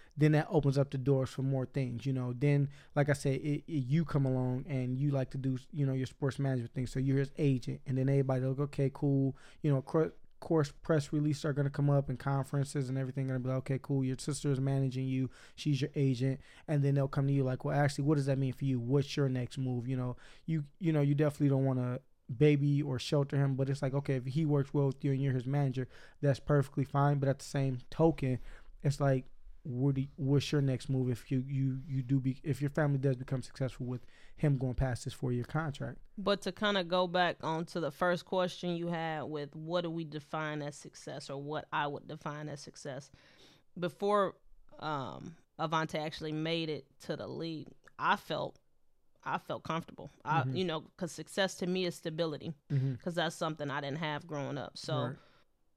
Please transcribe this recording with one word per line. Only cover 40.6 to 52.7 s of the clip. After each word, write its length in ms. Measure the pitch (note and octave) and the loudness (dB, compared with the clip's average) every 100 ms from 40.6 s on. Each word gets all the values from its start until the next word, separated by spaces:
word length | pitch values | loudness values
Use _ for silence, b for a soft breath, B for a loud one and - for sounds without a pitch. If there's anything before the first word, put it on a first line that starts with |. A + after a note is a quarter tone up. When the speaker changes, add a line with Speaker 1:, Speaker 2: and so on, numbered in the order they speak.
Speaker 2:
as 140 | D3 D3 | -6 -10
success, 540 | - - - C3+ - | -18 -16 -12 -12 -8
or 120 | C#3 | -10
what 240 | C#3+ D3+ - | -6 -6 -4
I 160 | D3+ D3 | -4 -2
would 220 | C#3+ - | -4 -10
define 400 | D3+ E3 D3 D3+ | -10 -8 -8 -10
as 100 | C#3+ | -10
success, 500 | - - D3 C3 - b b b b b b F3 | -14 -14 -12 -12 -14 b b b b b b -6
before, 560 | F3 - G3+ G#3 F#3 - - - - D4+ | -6 -2 2 4 2 -2 -20 -20 -20 -10
um, 580 | D#3 D3 A#2 C2 - E3 _ - | -4 -4 -6 -10 -12 -16 _ -6
Avante 380 | D#3 D#3+ D#3+ D#3+ | -2 0 0 -4
actually 380 | D#3 - D#3 | -6 -6 -6
made 340 | D#3 D#3+ E3 D#3+ | -4 -2 -2 -2
it 200 | C#3+ - - | -6 -10 -18
to 120 | - D3+ | -10 -8
the 120 | G#2 | -6
league, 420 | C3+ E3 D#3 - - - - | -8 -6 -8 -12 -18 -20 -2
I 200 | D#3 G3+ | 0 0
felt, 420 | - C#3+ C#3+ - _ _ _ _ _ _ C#3+ | -2 -6 -6 -8 _ _ _ _ _ _ -6
I 120 | D3+ | -6
felt 240 | - B2 | -6 -10
comfortable. 460 | - D#3+ - - D3+ - | -4 -6 -6 -14 -16 -10
I, 160 | C#3 D#3 | 0 0
Speaker 1:
Mm-hmm. 120 | C3 E3 | 0 -2
Speaker 2:
you 80 | |
know, 220 | F3+ D#3+ - - | -2 -4 -8 -10
'cause 160 | E3+ | -8
success 440 | - D#3+ - F#3+ - | -8 -8 -2 -2 0
to 120 | F3+ | -2
me 160 | F#3 | 0
is 120 | F3+ - | -2 -4
stability, 580 | E3 D#3+ E3 C#3+ - - - | -8 -4 -4 -4 -10 -10 -2